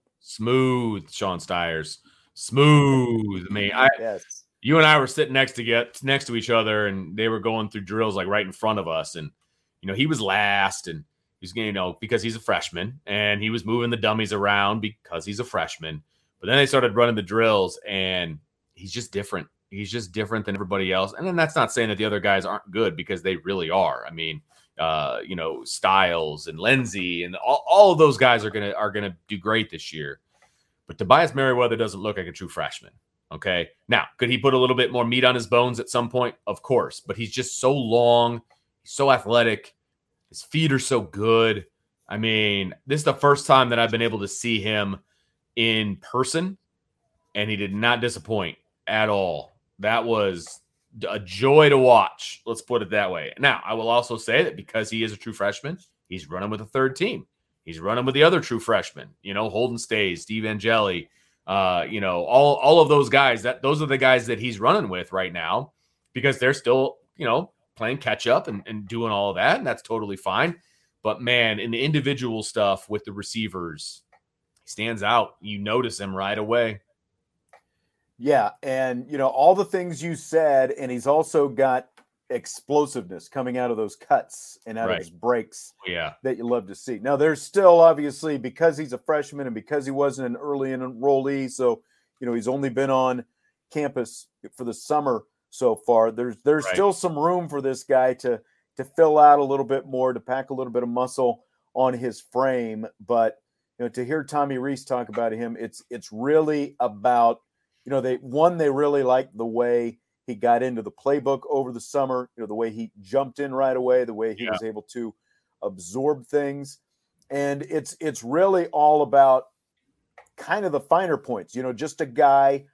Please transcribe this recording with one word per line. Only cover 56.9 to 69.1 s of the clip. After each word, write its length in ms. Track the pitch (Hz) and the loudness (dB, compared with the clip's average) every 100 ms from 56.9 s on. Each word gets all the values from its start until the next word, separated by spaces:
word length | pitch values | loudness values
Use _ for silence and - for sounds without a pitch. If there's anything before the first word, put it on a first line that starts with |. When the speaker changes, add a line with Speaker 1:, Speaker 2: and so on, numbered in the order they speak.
| 131 | 0
Speaker 1:
team. 280 | 202 214 - _ _ _ | -4 -6 -12 _ _ _
He's 160 | - 80 | -18 -8
running 260 | 92 117 127 | -4 -2 0
with 100 | 135 | 4
the 80 | |
other 180 | 160 175 | 4 4
true 180 | - 117 | 0 -4
freshmen, 500 | 113 104 - - 53 _ | 0 0 -2 -12 -20 _
you 120 | 98 | -8
know, 140 | 98 110 | -4 -4
Holden 300 | 101 123 117 | -2 -2 -4
Stays, 460 | - 110 98 85 | -4 -2 -2 -4
Steve 220 | - 110 110 | -8 -6 -4
Angeli, 640 | 107 107 113 101 87 82 _ _ _ - | -4 0 2 2 -2 -8 _ _ _ -4
uh, 380 | 98 92 90 85 | 0 0 0 -2
you 120 | 107 | -4
know, 240 | 98 87 87 | -2 -2 4
all, 300 | 123 147 139 | 6 6 4
all 260 | 139 165 | 6 6
of 80 | 147 | 8
those 180 | 143 127 | 6 4
guys, 360 | 135 139 113 | 4 4 2
that, 180 | 117 127 | -2 -2
those 200 | 135 151 | -2 -2
are 40 | 151 | 0
the 120 | 135 | 2
guys 280 | 131 127 113 | 4 4 2
that 120 | 110 | -4
he's 200 | 120 104 | -6 -2
running 300 | 117 202 120 | 0 2 0
with 240 | 90 87 | -6 -6
right 180 | 92 92 | -4 -4
now, 400 | 85 82 104 139 _ _ _ _ | -6 -4 -4 -6 _ _ _ _
because 260 | 127 135 131 | -4 -2 2
they're 140 | 127 | 2
still, 440 | 143 - 131 135 - _ - | 2 2 2 2 -4 _ -8
you 100 | 135 | -2
know, 260 | 127 190 _ _ - | -2 -2 _ _ -8
playing 240 | 113 123 | -6 -4
catch 280 | - 107 117 | -4 -2 2
up 200 | 131 - | 0 0
and, 160 | 101 - | -10 -10
and 220 | 107 98 | -12 -10
doing 240 | 117 113 | -6 -4